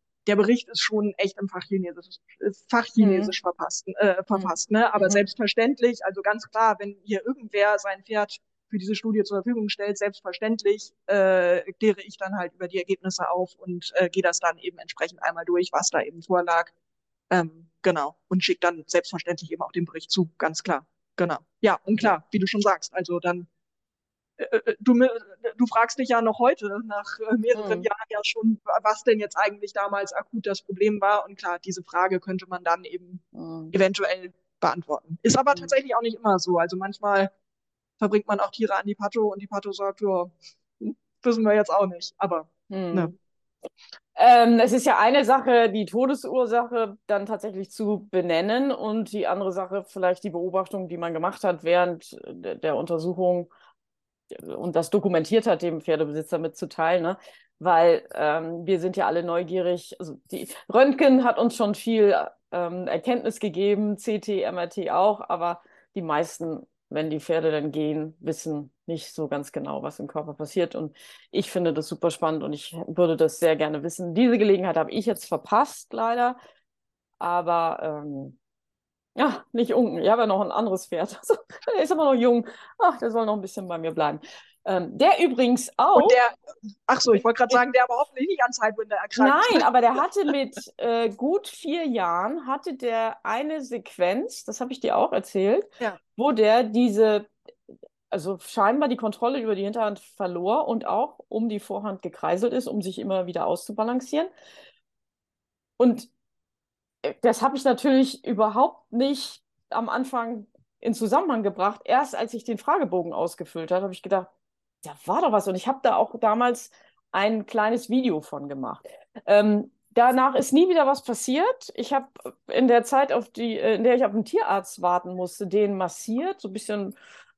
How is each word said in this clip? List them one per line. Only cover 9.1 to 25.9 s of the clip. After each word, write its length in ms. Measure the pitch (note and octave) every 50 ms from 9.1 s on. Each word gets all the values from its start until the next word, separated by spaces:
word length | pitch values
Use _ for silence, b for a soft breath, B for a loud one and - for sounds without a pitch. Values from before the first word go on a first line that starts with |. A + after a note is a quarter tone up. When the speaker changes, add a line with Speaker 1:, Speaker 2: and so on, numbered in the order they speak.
| G#3 G#3+ G3+
Speaker 1:
zur 140 | G3+ G3+
Verfügung 320 | F#3+ F#3 A#3+ A#3+ A3+ G#3 G#3
stellt, 280 | - - G3+ G#3 G3+
selbstverständlich, 960 | - G3+ G3+ G3 - - F#3 F3+ - G#3+ A3 A3+ G#3+ G3+ G3+ G#3+ G#3+ - - _ _ -
äh, 640 | - G3+ G3+ F#3+ F#3+ F#3 F#3 F3 F3 F3+ E3+ - F#3+ -
kläre 280 | - A3 G#3+ G3 G3+
ich 160 | F#3 G#3 -
dann 180 | - F#3+ F#3+ G3+
halt 180 | F#3+ F3 F3 _
über 140 | F3+ F#3
die 100 | E3+ F#3 F#3
Ergebnisse 500 | F3 G3 F#3+ - F#3+ F#3 - - E3+ -
auf 240 | F3 F#3 F3+ - _
und, 360 | - F#3+ F#3 F3 F3 - - -
äh, 140 | F#3 F#3 F3
gehe 140 | E3+ F#3+ F3+
das 160 | E3+ E3+ -
dann 180 | F3 E3+ E3
eben 220 | E3 - F3+ F3 -
entsprechend 420 | - - - - D#3 E3+ F3+ - -
einmal 220 | E3 E3+ E3+ E3
durch, 240 | F3 F3 F3 F3+ -
was 180 | - D#3 F3+ -
da 120 | - C#3+
eben 220 | - - E3+ E3 -
vorlag. 480 | - F#3 F3+ F3 F3 E3+ E3 - - _ _ _ _ _ _ _ _ _ _ _ -
Ähm, 400 | F3+ F3+ E3 D#3 D#3+ E3 E3+ _ _ _
genau. 360 | - F#3 E3+ D3+ C#3+ D3+ - _ _
Und 160 | - F#3 F3+ -
schicke 160 | - F3 -
dann 220 | F3+ F3 F3 D#3 D3
selbstverständlich 640 | - - F3 - - F#3 D#3+ - F3 F3 - E3+ D3+
eben 100 | E3 E3
auch 100 | - -
den 140 | - F3 E3+
Bericht 260 | - - D#3+ - -
zu, 200 | - F#3+ E3+ D#3+ _
ganz 260 | - D#3+ D#3+ D#3+ - -
klar. 240 | F#3 D#3+ C3+ - _ _ _ _ _ -
Genau. 220 | - F3 F3 D3 - _ _ _ -
Ja, 180 | A3 G3+ F3 - -
und 140 | G3 A3 -
klar, 240 | A3+ G#3 F3 D#3 -
Speaker 2:
Ja. 40 | -
Speaker 1:
wie 80 | - G3
du 80 | F#3+
schon 140 | - A3+ G#3
sagst, 320 | G#3 G3+ F#3 - - - -
also 260 | F#3 F3 E3+ F3 -
dann, 280 | F3 F3 F3 F3+ F3 _ _ _ _ _ _ _ _ _ _ _ _ _ _ _ _ _ _
äh, 80 | - -
äh, 300 | - - G#3 - A3+ G#3+ -
du, 140 | G#3 B3+ A#3+
mir-, 180 | A#3+ B3+ B3+ A#3 A3+ G#3 G3+ F#3 _ A#3 A3+ -
du 80 | A3+ B3
fragst 320 | A3 - A3+ A#3 A#3